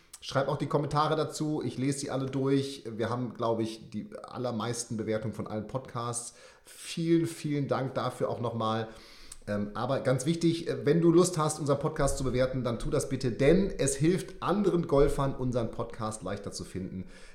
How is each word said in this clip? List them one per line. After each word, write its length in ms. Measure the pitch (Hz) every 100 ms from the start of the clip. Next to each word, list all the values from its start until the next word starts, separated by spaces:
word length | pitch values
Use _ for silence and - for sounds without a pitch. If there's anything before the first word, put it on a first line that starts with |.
| _ -
Schreib 260 | - 135 143
auch 100 | 147
die 80 | 143
Kommentare 500 | 147 147 147 151 156
dazu. 460 | 147 - 151 151
Ich 140 | - -
lese 220 | 135 139
sie 100 | 143
alle 160 | 131 135
durch. 580 | 135 135 139 135 -
Wir 240 | 113 110 107
haben, 240 | 123 123
glaube 300 | 104 117 113
ich, 260 | 110 110 -
die 220 | 107 - -
allermeisten 720 | - 131 123 113 113 117 - 113
Bewertungen 340 | 107 110 110
von 140 | - -
allen 200 | 107 104
Podcasts. 680 | 131 - 123 120 120 - - - - -
Vielen, 580 | - - - 165 165 160
vielen 420 | - 156 143 131
Dank 260 | 120 135
dafür 340 | 131 120 - 127
auch 120 | -
nochmal. 460 | 120 117 110 110 110 - - - - - -
Ähm, 240 | 104 104
aber 280 | 107 120 131
ganz 260 | 127 127 160
wichtig, 420 | 165 170 - -
äh, 160 | 127
wenn 160 | 117 165
du 100 | 170
Lust 280 | 165 175 160
hast, 200 | 156 -
unseren 200 | 143 139
Podcast 400 | 151 147 139 -
zu 60 |
bewerten, 400 | 127 123 127 131
dann 140 | 120 113
tu 120 | -
das 180 | 143 -
bitte, 240 | 131 127
denn 400 | 104 139 185 196 -
es 180 | - -
hilft 460 | 156 185 - -
anderen 440 | 127 202 190 170 160
Golfern, 480 | 139 147 - 139
unseren 360 | - 127 123 110
Podcast 520 | - 113 - 107 -
leichter 300 | 92 101 95
zu 120 | -
finden. 420 | 87 95 90 92 90 - -